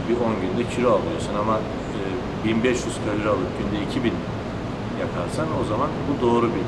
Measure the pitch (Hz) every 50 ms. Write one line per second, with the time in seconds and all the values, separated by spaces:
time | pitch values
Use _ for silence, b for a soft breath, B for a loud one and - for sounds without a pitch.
0 | 95 110 117 123 120 113 110 101 92 92 92 - - - - 123 120 123 107 92
1 | 85 82 - - - - 104 104 107 110 110 107 - - - - - - - 101
2 | 98 95 92 92 - - - - - 110 113 113 117 127 120 - - 110 - -
3 | 123 107 101 107 104 107 101 92 92 95 - - 101 98 104 101 101 98 - -
4 | - 113 90 87 - - - - - - - - - - - - - - - -
5 | - - - 175 87 85 - - - - - - 85 - 107 117 143 156 160 -
6 | - 143 139 123 123 117 117 120 117 110 - - -